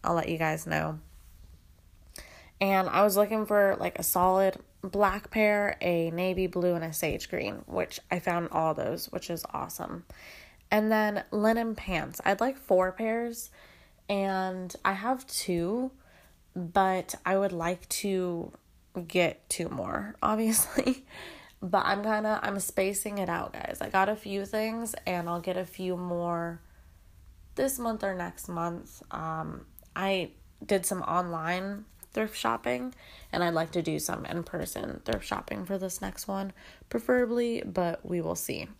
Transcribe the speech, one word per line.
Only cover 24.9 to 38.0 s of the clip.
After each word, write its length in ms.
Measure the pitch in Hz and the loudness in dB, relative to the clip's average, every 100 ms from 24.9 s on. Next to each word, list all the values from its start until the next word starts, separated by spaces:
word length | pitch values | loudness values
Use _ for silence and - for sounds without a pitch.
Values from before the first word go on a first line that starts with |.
| - - | -6 -4
and 220 | 180 170 | -2 -2
I'll 120 | 175 | -4
get 160 | 180 180 | -2 -4
a 80 | |
few 320 | 180 - 185 180 | -6 -6 -4 -4
more 640 | 180 175 175 170 170 170 - - - - - - - - - | -2 -2 -2 -2 -4 -8 -14 -20 -20 -20 -20 -20 -20 -20 -10
this 240 | - 262 262 | -2 0 0
month 260 | 233 220 | -2 -2
or 100 | 196 | -2
next 340 | 185 175 - - | -2 -6 -8 -6
month. 540 | 170 170 170 - - - | -2 -2 -4 -10 -20 -12
Um, 560 | - 160 160 156 - - - - - | -8 -6 -6 -6 -10 -16 -20 -12 -2
I 340 | 196 190 165 - - - | 0 0 -2 -8 -20 -18
did 200 | 214 196 | 0 2
some 180 | - 185 | 2 -2
online 840 | - 175 180 165 160 180 190 202 214 - - | 0 0 0 -2 -2 -2 -4 -8 -12 -20 -8
thrift 240 | - 220 - | -2 -2 0
shopping, 580 | - 226 240 247 254 - - - - | 0 0 0 -2 -4 -10 -20 -20 -6
and 100 | - | 0
I'd 120 | 175 | 2
like 180 | 165 165 | 2 0
to 100 | 175 | 0
do 160 | 160 151 | 0 -2
some 260 | 151 - - | -2 -4 -4
in-person 760 | 170 165 175 180 - - - | -6 -4 -6 -6 -6 -6 -6
thrift 200 | - 196 | -4 -4
shopping 400 | - - - - | -2 -4 -4 -8
for 140 | 180 196 | -4 -4
this 220 | 185 - | -4 -6
next 280 | 196 - - | -8 -8 -6
one, 240 | 196 196 - - - - | -4 -6 -10 -20 -20 -4
preferably, 760 | 233 233 254 240 240 240 233 | -4 2 4 4 2 0 -2
but 400 | 208 180 175 170 | -2 0 0 -2